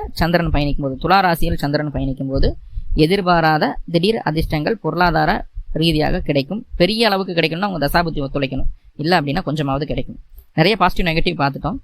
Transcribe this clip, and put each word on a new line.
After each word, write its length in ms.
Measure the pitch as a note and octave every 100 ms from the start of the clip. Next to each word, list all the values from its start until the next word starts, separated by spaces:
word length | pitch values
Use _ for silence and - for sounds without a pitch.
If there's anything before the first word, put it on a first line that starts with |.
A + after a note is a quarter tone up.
| -
சந்திரன் 380 | - E3+ E3+ D#3+
பயணிக்கும் 360 | C#3+ D3 C#3 C#3
போது, 100 | C3
துலா 260 | E3 G3
ராசியில் 360 | F#3 E3+ E3+ E3
சந்திரன் 340 | C#3+ D3+ D3+
பயணிக்கும் 360 | C3+ C3+ C3 C3+
போது 200 | C3+ C#3 - - - - -
எதிர்பாராத 840 | D#3+ G3 F3+ E3+ D#3+ D#3 A#3+ - -
திடீர் 300 | E3 G3 A3+ D#3
அதிர்ஷ்டங்கள் 540 | D#3+ - D#3 E3 A3+
பொருளாதார 500 | D#3+ E3 F3 D#3+ D#3 G#3 - - -
ரீதியாக 480 | D#3+ E3 D3+ C#3+ C#3+
கிடைக்கும். 460 | D3+ D3 C#3 G#3 - -
பெரிய 320 | F3+ A3 A3
அளவுக்கு 260 | G3 F#3+
கிடைக்கணும்னா 320 | E3 D#3+ D#3+ G3+
உங்க 220 | E3+ C#3+
தசாபுத்தி 320 | F3 E3 D3
ஒத்துழைக்கணும், 500 | C3+ C#3+ C3+ D3 - - - -
இல்ல 260 | D3+ F3+
அப்படின்னா 220 | C#3+ E3
கொஞ்சமாவது 420 | D3+ D#3 C#3 C#3 D3+
கிடைக்கும். 320 | B2+ - - - - -
நிறைய 240 | - F3 A3
பாசிட்டிவ் 300 | F#3 - E3
நெகட்டிவ் 320 | D#3+ F3 D#3+
பார்த்துட்டோம். 380 | C#3 C#3 C#3+ C4